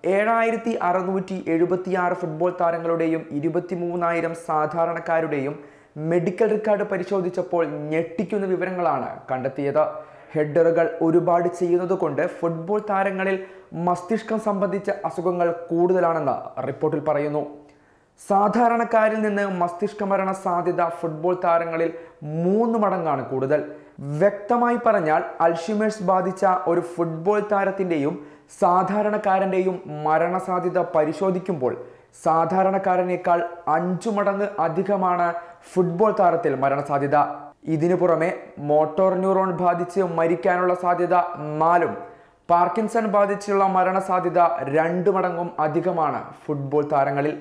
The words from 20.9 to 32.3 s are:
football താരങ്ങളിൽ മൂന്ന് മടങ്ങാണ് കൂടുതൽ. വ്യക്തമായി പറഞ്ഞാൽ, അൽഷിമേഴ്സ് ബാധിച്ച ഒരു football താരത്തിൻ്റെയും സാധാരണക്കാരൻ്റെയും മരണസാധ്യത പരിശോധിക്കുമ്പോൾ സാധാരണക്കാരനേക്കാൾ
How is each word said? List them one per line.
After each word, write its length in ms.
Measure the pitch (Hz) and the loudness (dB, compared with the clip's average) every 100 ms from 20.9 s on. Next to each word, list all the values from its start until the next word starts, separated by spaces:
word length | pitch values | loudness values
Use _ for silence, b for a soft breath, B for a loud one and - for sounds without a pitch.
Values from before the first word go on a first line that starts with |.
| 170 | -2
football 360 | 165 156 175 180 180 | -6 -2 -2 0 2
താരങ്ങളിൽ 440 | 170 165 165 165 - B B 147 160 175 | 2 2 -2 -2 -4 B B -8 -2 0
മൂന്ന് 320 | 208 233 226 | 2 2 2
മടങ്ങാണ് 400 | 208 185 160 139 117 | 0 0 -2 -2 -2
കൂടുതൽ. 280 | 131 135 151 - B B - 139 147 | -2 0 0 -2 B B -14 -8 2
വ്യക്തമായി 580 | 196 202 - 240 240 240 233 | 2 2 -2 0 2 2 2
പറഞ്ഞാൽ, 360 | 208 156 160 175 - 170 | 2 2 0 0 0 2
അൽഷിമേഴ്സ് 600 | 165 - 208 214 208 180 | 2 -2 0 0 0 0
ബാധിച്ച 340 | 185 185 185 196 185 - | 2 0 0 2 2 2
ഒരു 120 | 175 170 | 0 -2
football 480 | - 170 160 170 208 202 | -4 -4 -2 0 0 0
താരത്തിൻ്റെയും 600 | 202 196 190 185 165 139 180 B B _ - | 0 0 -2 -2 0 0 -4 B B _ 0
സാധാരണക്കാരൻ്റെയും 1120 | 185 180 185 208 208 208 208 190 190 185 185 180 - 151 151 | 4 4 2 0 0 0 0 2 2 2 0 -2 -8 -4 0
മരണസാധ്യത 720 | 160 170 180 180 180 175 180 170 160 | 2 2 -2 -2 -2 0 0 0 0
പരിശോധിക്കുമ്പോൾ 800 | 156 160 190 180 180 165 127 - B B B - | 0 0 0 0 -4 -2 -2 -2 B B B -4
സാധാരണക്കാരനേക്കാൾ 1160 | 165 | 0